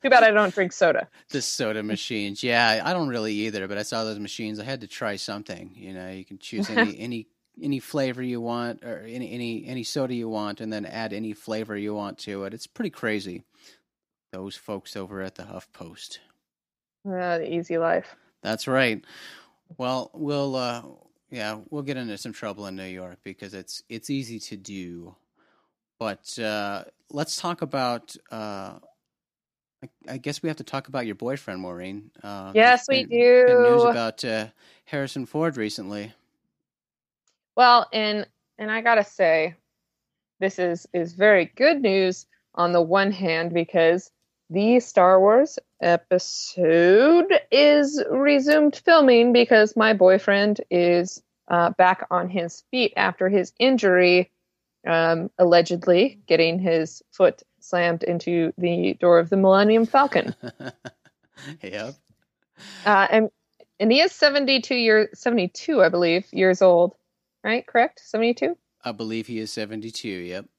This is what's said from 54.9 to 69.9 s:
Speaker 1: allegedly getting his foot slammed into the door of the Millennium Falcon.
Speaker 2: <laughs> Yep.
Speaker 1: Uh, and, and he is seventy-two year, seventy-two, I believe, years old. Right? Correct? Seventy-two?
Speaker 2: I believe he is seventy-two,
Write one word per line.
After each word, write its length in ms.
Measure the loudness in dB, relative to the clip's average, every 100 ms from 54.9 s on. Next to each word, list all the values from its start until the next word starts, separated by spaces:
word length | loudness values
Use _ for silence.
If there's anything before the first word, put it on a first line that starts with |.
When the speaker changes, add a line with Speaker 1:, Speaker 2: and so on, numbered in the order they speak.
| 0 2 0 -4 0
Speaker 1:
allegedly 800 | 4 6 4 -2 2 2 2 -4 _
getting 320 | 2 2 0
his 440 | 0 0 -2 -10 _
foot 300 | 2 2 2 _ _
slammed 420 | -6 0 0 0
into 500 | -4 -4 -2 -2 -2 -2
the 380 | -4 0 -2
door 240 | 0 4 4
of 100 | 4
the 60 | 2
Millennium 480 | 4 4 4 2 2
Falcon. 480 | 2 2 0 -4 -10
Speaker 2:
<laughs> 40 | -14 _ -16 _ -20 _ _ _ _ -20 -18 -16
Yep. 320 | -12 -10 -12 -14 _ _ _ _ _ _ -20 -4
Speaker 1:
Uh, 220 | 2 4 6
and, 200 | 4 2 _ _ _ _ _
and 120 | 2
he 120 | 4
is 100 | 4
seventy-two 640 | 4 2 2 2 0 0
year, 340 | 0 4 4 2
seventy-two, 680 | -2 -2 0 -2 -6 -2 4
I 60 | 4
believe, 380 | 4 2 0 -2
years 280 | 0 2 6
old. 340 | 6 6 4 _ _ _ _ _
Right? 240 | -4 -4 0
Correct? 320 | 0 0 _
Seventy-two? 540 | -8 -2 0 0 -4 -6 _ _
Speaker 2:
I 80 | -12
believe 340 | -8 -6 -6 -6
he 120 | -8
is 120 | -8
seventy-two, 560 | -8 -8 -10 -12